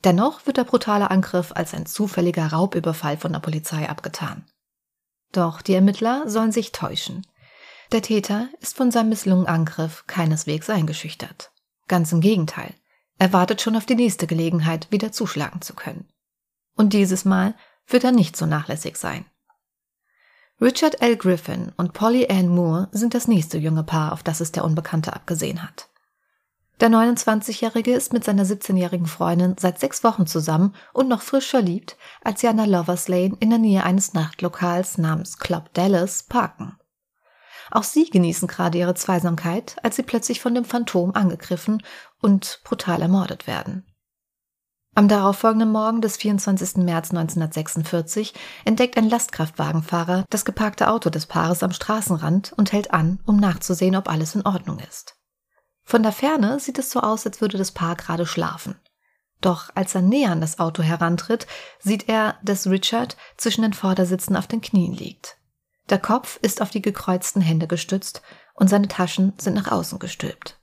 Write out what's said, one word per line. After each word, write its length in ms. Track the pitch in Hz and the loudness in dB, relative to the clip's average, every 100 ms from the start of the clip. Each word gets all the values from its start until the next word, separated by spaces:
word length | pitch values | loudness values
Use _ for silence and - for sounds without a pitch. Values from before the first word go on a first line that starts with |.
Dennoch 400 | 190 175 247 - - | 4 4 2 0 -2
wird 100 | 262 | 0
der 80 | |
brutale 460 | 247 247 - 208 202 | 2 0 2 0 2
Angriff 420 | 190 190 180 170 | 2 2 -2 -2
als 180 | - 165 | -6 -8
ein 140 | - 160 | -8 -10
zufälliger 640 | - 190 - 175 170 160 | -4 -4 0 0 0 0
Raubüberfall 640 | 160 190 180 165 160 151 151 | 0 0 0 -4 -4 -4 -4
von 160 | - | -4
der 80 | 156 | -4
Polizei 480 | 156 156 156 156 151 | -4 -6 -4 -6 -6
abgetan. 560 | 147 - 156 156 - - _ _ _ _ _ _ _ _ | -8 -12 -10 -10 -12 -18 _ _ _ _ _ _ _ _
Doch 300 | 190 170 160 | -2 -2 -4
die 120 | - | 0
Ermittler 540 | 185 196 196 220 262 294 | 4 4 4 -2 -2 -2
sollen 240 | 214 226 | -2 0
sich 200 | 226 208 | 0 -4
täuschen. 540 | - - - - - - _ _ - - - - | -8 -8 -8 -8 -12 -14 _ _ -20 -20 -20 -4
Der 100 | 226 | -2
Täter 460 | 220 214 202 208 254 302 | 0 -2 0 -4 -4 -10
ist 180 | - - | -14 0
von 140 | 247 | 2
seinem 200 | 233 220 | 4 2
misslungenen 360 | 208 196 185 185 | 0 2 4 4
Angriff 580 | 165 160 - 160 160 - | 2 0 -2 -6 -6 -8
keineswegs 600 | 185 160 156 - 151 156 | -2 0 0 -2 -4 -2
eingeschüchtert. 840 | 202 156 151 160 - - - - _ _ _ _ | 0 0 -4 -10 -12 -16 -16 -20 _ _ _ _
Ganz 240 | 180 160 | 0 2
im 80 | 165 | 4
Gegenteil, 540 | 180 214 156 - - - _ _ _ _ | 4 4 0 -6 -14 -16 _ _ _ _
er 140 | 185 | 4
wartet 300 | 190 180 208 | 4 2 0
schon 140 | - 220 | 0 -2
auf 100 | - | 2
die 80 | |
nächste 320 | 240 240 - 160 | 2 2 2 0
Gelegenheit, 600 | 160 165 170 160 160 - | 0 2 2 0 -2 -2
wieder 220 | 208 214 | -2 -2
zuschlagen 500 | - 214 - 143 175 | -4 -4 -4 -6 -6
zu 120 | - | -12
können. 340 | - - - - _ _ _ _ _ _ - | -12 -12 -12 -16 _ _ _ _ _ _ 2
Und 160 | 214 | 4
dieses 320 | 208 196 185 | 6 4 2
Mal 300 | 190 190 190 220 _ _ _ | 2 2 0 -4 _ _ _
wird 180 | 247 | 2
er 80 | 254 | 4
nicht 240 | 247 165 - | 4 4 0
so 100 | 160 | -2
nachlässig 500 | 151 151 156 - - | -2 -4 -8 -8 -8
sein. 280 | - - - _ _ _ _ _ _ _ _ _ _ _ _ _ | -8 -8 -12 _ _ _ _ _ _ _ _ _ _ _ _ _
Richard 380 | 240 254 311 - | 2 4 0 4
L. 160 | 240 233 | 2 4
Griffin 560 | 185 175 - - - - | 2 0 -2 -8 -8 -4
und 180 | 180 | -6
Polly 320 | - 220 247 247 | 0 2 2 4
Ann 180 | 190 180 | 4 4
Moore 400 | 175 175 160 190 | 4 2 0 -2
sind 220 | 202 233 | -2 0
das 140 | 240 233 | 0 2
nächste 300 | 208 156 - | 2 2 -2
junge 240 | 156 160 | 0 0
Paar, 300 | 156 160 156 | 0 -2 -2
auf 100 | 156 | -4
das 180 | - 160 | -4 -4
es 120 | 165 | -4
der 120 | - | -2
Unbekannte 500 | 160 156 160 160 156 | 0 0 0 -4 -4
abgesehen 480 | - - 165 - 170 | -8 -6 -4 -4 -6
hat. 260 | 165 - - _ _ _ _ _ _ _ _ _ | -10 -16 -20 _ _ _ _ _ _ _ _ _
Der 100 | 233 | 4
neunundzwanzigjährige 1000 | 226 233 240 - 220 208 214 226 226 226 | 6 4 2 0 -2 -4 -4 -2 0 0
ist 200 | 247 - | 0 0
mit 120 | 240 | -2
seiner 200 | 226 196 | 0 2
siebzehnjährigen 640 | 190 196 - 190 175 180 165 | 2 -2 0 0 0 -2 -4
Freundin 500 | 156 170 175 180 185 | -2 0 2 2 2
seit 220 | 185 180 | -2 -2
sechs 240 | 269 - | -4 2
Wochen 220 | 233 208 165 | 2 2 0
zusammen 480 | 165 156 156 190 - - | 0 0 2 2 0 -8
und 140 | - 262 | 0 2
noch 140 | 233 | 0
frisch 260 | - 269 269 | 0 -2 2
verliebt, 480 | 262 190 180 - - - - | 2 2 -2 -8 -20 -20 -8
als 180 | - 196 | -6 0
sie 80 | 233 | 2
an 80 | 220 | 2
der 100 | 214 | 2
Lovers 420 | 185 170 175 - | 2 2 -2 0
Lane 280 | 180 185 - | 2 2 2
in 100 | 220 | 2
der 80 | 233 | 4
Nähe 260 | 220 190 | 4 4
eines 300 | - 185 - | 4 2 2
Nachtlokals 840 | 185 156 - 180 - 175 175 185 - | 0 -2 -2 -6 -2 -2 0 -2 -2
namens 420 | 160 160 170 - | 0 -2 -6 -8
Club 360 | - 170 156 | -4 -4 -4
Dallas 480 | - 185 190 185 - | 0 2 2 2 -4
parken. 560 | - 247 - _ - 202 _ _ _ _ _ _ _ - - | -2 -2 -2 _ -14 -14 _ _ _ _ _ _ _ -20 -6
Auch 120 | 226 | -4
sie 260 | 208 302 330 | 0 0 4
genießen 400 | 190 170 175 180 | 4 2 0 -6
gerade 300 | - 175 170 | -2 -2 0
ihre 160 | 175 | 0
Zweisamkeit, 840 | 180 - 180 175 165 170 185 247 - | -2 0 0 0 -2 -2 -4 -6 -6
als 140 | 233 - | -4 -4
sie 60 | |
plötzlich 380 | 262 233 - 240 | -4 -4 -4 -4
von 140 | 247 | -2
dem 100 | 240 | -2
Phantom 500 | 240 240 233 185 175 | -2 -4 0 0 0
angegriffen 680 | 202 190 170 - 180 - 214 - - - _ | 2 0 0 -6 -4 -2 -4 -4 -20 -20 _
und 400 | - 196 - - | 4 4 2 -14
brutal 380 | - - - 170 | -8 -6 -2 0
ermordet 440 | 165 190 180 - - | 2 2 0 -6 -6
werden. 400 | 107 - 185 - _ _ _ _ _ _ _ _ _ _ - | -6 -6 -10 -12 _ _ _ _ _ _ _ _ _ _ 4
Am 100 | 208 | 6
darauffolgenden 640 | 208 196 196 226 220 220 | 6 4 4 2 4 2
Morgen 300 | 214 214 226 | 2 0 0
des 160 | 220 208 | -2 -2
vierundzwanzigsten 680 | 214 202 202 185 180 - | 0 0 2 0 0 0
März 280 | 180 165 165 | 2 0 -2
neunzehnhundertsechsundvierzig 1200 | 175 165 170 160 160 156 - 156 175 160 214 214 - - - | -2 -2 -2 -2 -4 -6 -4 -2 -2 -2 -4 -6 -10 -18 -6
entdeckt 320 | - 220 247 233 | 0 2 2 4
ein 120 | 220 | 2
Lastkraftwagenfahrer 1160 | 233 - - 156 - 151 160 156 175 170 185 190 | 2 -2 -4 -4 -2 -2 -2 -2 -2 0 0 0
das 140 | 208 | -2
geparkte 440 | - - 214 202 - | -4 -2 -4 2 2
Auto 220 | 220 180 | 2 0
des 160 | 160 160 | -4 -4
Paares 360 | 165 165 175 | -2 0 0
am 100 | 185 | -2
Straßenrand 800 | 180 - 214 202 165 156 180 196 - | -4 -4 -4 0 -2 2 0 0 0
und 160 | 202 | 2
hält 200 | 208 202 | 2 0
an, 280 | 175 160 190 | 0 2 0
um 120 | - 208 | 2 4
nachzusehen, 580 | 202 165 - 175 185 | 4 0 -2 2 2
ob 140 | 190 196 | 2 0
alles 260 | 160 160 | -2 -2
in 100 | 208 | -2
Ordnung 360 | 196 185 - 147 | -2 -2 -4 -10
ist. 360 | - - - _ _ _ _ _ _ _ | -10 -18 -20 _ _ _ _ _ _ _
Von 180 | _ 226 | _ 2
der 80 | 220 | 2
Ferne 480 | 202 277 311 208 277 | 0 0 2 2 0
sieht 200 | - 254 | -4 -6
es 100 | 262 | -4
so 100 | - | -2
aus, 240 | 214 220 | -2 -2
als 160 | 220 - | -4 -4
würde 160 | 214 190 | -2 -2
das 140 | 190 | -4
Paar 240 | - 170 | -4 -4
gerade 320 | 170 - 165 165 | -4 -6 -4 -2
schlafen. 540 | - 170 170 - 190 _ _ _ _ _ _ | -2 -4 -6 -12 -14 _ _ _ _ _ _
Doch 300 | 190 170 - - | -2 -2 -6 -4
als 180 | 185 | -2
er 80 | 190 | 2
näher 300 | 180 262 262 | 2 4 2
an 80 | 165 | 0
das 180 | 160 - | -2 -2
Auto 240 | 165 160 | -4 0
herantritt, 640 | 160 165 170 170 - 226 - - - - | 0 0 0 -2 -2 -4 -4 -16 -18 -8
sieht 300 | 196 214 - | -2 -2 0
er, 280 | 220 214 - | 0 0 -2
dass 240 | 196 196 190 | -4 -2 0
Richard 500 | 190 - 226 247 - - - | 0 0 -2 -4 -8 -20 -4
zwischen 260 | 233 220 | -2 2
den 120 | 220 | 0
Vordersitzen 600 | 202 196 185 180 185 - 185 | 0 0 2 2 0 0 -2
auf 120 | 180 | -2
den 120 | 226 | -6
Knien 320 | - 196 170 | 0 2 2
liegt. 440 | - - - - - _ _ _ _ - | -4 -10 -14 -20 -20 _ _ _ _ -2
Der 120 | 190 | -2
Kopf 360 | - 226 - - | 2 -2 -2 -4
ist 180 | 208 - | -4 -2
auf 100 | 202 | -4
die 120 | 214 | -2
gekreuzten 600 | 196 196 - 180 180 202 | -4 -4 -2 -2 -2 0
Hände 260 | 165 160 160 | 2 2 0
gestützt 540 | 170 - 190 - - - - _ | -4 -2 -4 -6 -14 -20 -20 _
und 140 | - 190 | 2 4
seine 200 | 202 202 | 4 2
Taschen 460 | - 180 - 190 196 | 0 -2 2 0 0
sind 160 | - | -4
nach 160 | 208 190 | -2 -2
außen 300 | 107 165 - | -2 -4 -8
gestülpt. 560 | 180 - 147 - - - | -10 -8 -8 -10 -16 -20